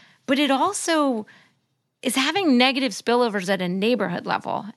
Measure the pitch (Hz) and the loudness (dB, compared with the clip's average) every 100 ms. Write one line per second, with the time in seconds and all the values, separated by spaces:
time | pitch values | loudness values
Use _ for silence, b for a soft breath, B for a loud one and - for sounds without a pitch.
0 | b b - 277 285 269 349 415 - 320 | b b -2 0 2 2 0 -2 0 2
1 | 277 226 208 b b b _ _ _ _ | 2 0 -6 b b b _ _ _ _
2 | 262 269 269 370 339 240 262 269 262 190 | -4 0 0 0 2 4 4 2 -4 -4
3 | - 240 233 196 180 190 180 190 220 240 | 0 2 2 0 -2 -2 -2 -2 0 0
4 | 180 175 - - - - 202 | -2 -4 -4 -4 -4 -6 -8